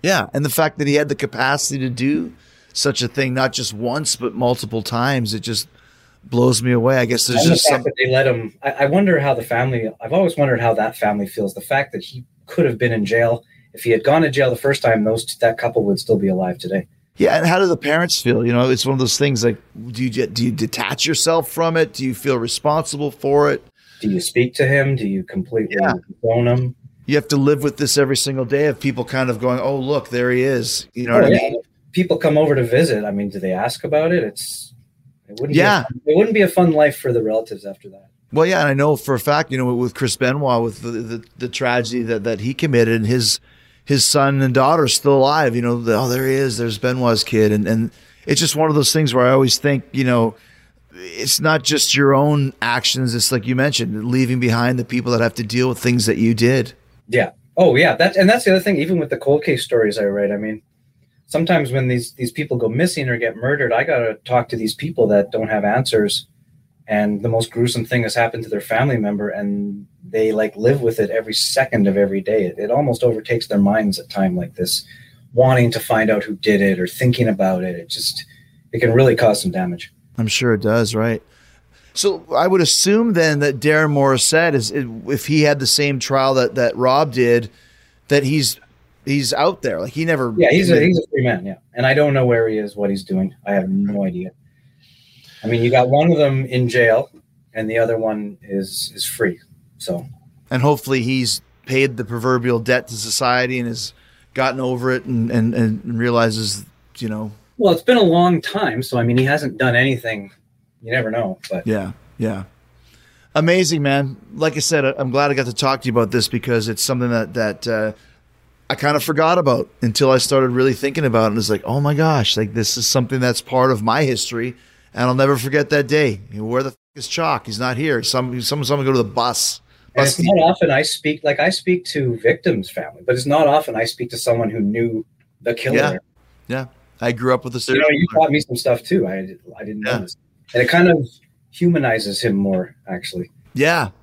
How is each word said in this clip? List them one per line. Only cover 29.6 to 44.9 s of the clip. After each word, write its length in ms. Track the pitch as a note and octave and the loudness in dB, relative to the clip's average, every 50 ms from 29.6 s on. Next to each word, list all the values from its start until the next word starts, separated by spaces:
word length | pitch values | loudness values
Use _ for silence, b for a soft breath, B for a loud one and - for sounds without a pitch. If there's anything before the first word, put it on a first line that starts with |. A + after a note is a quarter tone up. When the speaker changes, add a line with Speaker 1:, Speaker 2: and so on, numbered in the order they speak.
| F#2 C3 C#3 | -2 -2 -2
Speaker 1:
look, 320 | C3+ C3 C3+ D3 C#3+ - - | -2 -2 -2 -2 -4 -4 -4
there 220 | B2 B2 B2 B2 | -2 0 0 2
he 100 | B2 B2+ B2+ | 2 2 2
is." 440 | C3+ C3+ A#2+ A#2 A#2 - - - _ _ | 2 0 0 -2 -4 -6 -8 -8 _ _
You 140 | A#2+ B2 | -8 -2
know 100 | A#2 A#2 | 2 4
Speaker 2:
Oh, 40 | B2 | 4
Speaker 1:
what 100 | - - | 6 6
Speaker 2:
yeah. 60 | - | 4
Speaker 1:
I 40 | - - - | 2 2 -2
mean? 100 | - - - _ _ _ _ _ | -4 -6 -10 _ _ _ _ _
Speaker 2:
People 260 | - F3+ F3+ F3+ E3 | -2 -2 0 0 0
come 200 | - - D#3+ D3 | 0 2 2 4
over 180 | D3+ D#3 D3+ C#3+ | 4 4 4 2
to 80 | C3 A#2+ | 0 2
visit. 420 | A#2 A#2+ C#3 E3+ D3 A#2 G#2 G#2 | 2 2 2 2 2 0 -2 -2
I 60 | G#2 | -4
mean, 180 | G2 G2+ G2+ G2 | -4 -4 -4 -6
do 100 | F#2+ G2 | -6 -6
they 120 | F2+ F#2 | -4 -4
ask 320 | F#2 F#2 G#2+ B2 - - - | -2 -2 -4 -4 -6 -6 -6
about 280 | D3+ D3+ D3+ D#3 E3 | -2 0 0 2 2
it? 120 | F3 F3 A#2 | 0 0 -2
It's, 500 | - - - - - - - - - - - _ _ _ _ _ - _ _ _ _ | -4 -8 -10 -12 -12 -12 -14 -16 -20 -20 -20 _ _ _ _ _ -20 _ _ _ _
it 100 | G#2 - | -10 -8
wouldn't 160 | C3 C#3+ C#3 | -6 0 2
Speaker 1:
Yeah. 260 | D#3 F3 G#3 G#3 F3 | 2 4 4 2 2
Speaker 2:
be 20 | - | 0
a 0 | |
fun, 180 | - B2 B2 _ | -4 -10 -6 _
it 120 | D3 D3+ | 2 4
wouldn't 160 | F3+ A3 A3+ G#3+ | 4 4 4 4
be 80 | G#3+ | 2
a 60 | G3 | 2
fun 240 | F3+ - F#3 F3+ E3+ | 2 4 4 4 4
life 260 | D#3 D3+ D3+ D3 C3 | 4 4 4 2 2
for 160 | - - C3+ A#2+ | -2 -4 -2 -2
the 80 | A#2 | 0
relatives 440 | A2 G#2+ A2 A2+ A2+ - G#2 G2 G2+ | 0 0 -2 -2 -4 -6 -14 -14 -12
after 240 | G2 F#2+ _ _ G2+ | -14 -16 _ _ -20
that. 200 | F#2+ - _ _ _ _ _ _ - | -20 -20 _ _ _ _ _ _ 0
Speaker 1:
Well, 120 | C#3+ D#3+ | 2 2
yeah, 160 | F3 F#3+ F3 | 2 2 0
and 60 | D3+ | 0
I 60 | D3 C#3 | 0 2
know 220 | C3+ C#3+ D3+ D3 | 2 2 2 2
for 180 | B2+ - - C3+ | 0 0 -2 -2
a 60 | A#2 | -2
fact, 320 | - D3 D3 D3+ D#3+ - | 0 0 0 0 0 -2
you 60 | C3+ | -2
know, 160 | C3 B2+ B2 B2 | -2 0 0 0
with 200 | A#2 B2 A#2+ - | 0 -2 -4 -2
Chris 240 | - C3+ A#2 - | -2 -4 -4 -2
Benoit, 460 | - B2+ B2 C3 D3 D3 C3+ B2 A#2 A#2 | 0 0 0 0 0 0 0 0 0 0
with 180 | A#2 G2+ - | -2 -4 -8
the, 100 | - A#2 | -10 -8
the, 320 | A#2+ A2 A#2 A2+ A#2 A2+ A2+ _ _ | -8 -8 -8 -8 -10 -12 -12 _ _
the 120 | - B2+ A#2+ | -10 -10 -8
tragedy 540 | - - C3+ B2 A#2+ B2 A#2+ A2 A#2+ B2 A#2 | -6 -4 -2 0 0 0 -2 -2 -4 -4 -2
that, 200 | A2+ A#2 G#2+ G2 | -2 -4 -2 -2
that 160 | A#2 A2+ G2 | -4 -4 -4
he 120 | G#2 B2 C3+ | -4 -6 -4
committed, 420 | - - D#3 C3 A#2+ A#2 A2+ A2+ | -2 -2 2 4 4 4 4 2
and 100 | A2+ G#2+ | 0 0
his, 320 | G#2+ B2+ B2+ A#2 - - - b b b b b b b b b | 0 0 0 0 0 -2 -4 b b b b b b b b b
his 180 | - C#3+ C3 - | 0 0 2 2
son 380 | - - D3+ C#3 C#3 C#3 C#3 | 2 2 2 2 2 2 2
and 120 | C3+ C3 B2 | 0 2 2
daughter 300 | C3 C3 C#3+ D#3+ E3 D3 | 4 4 4 4 2 2
are 40 | |
still 280 | A#2+ | 0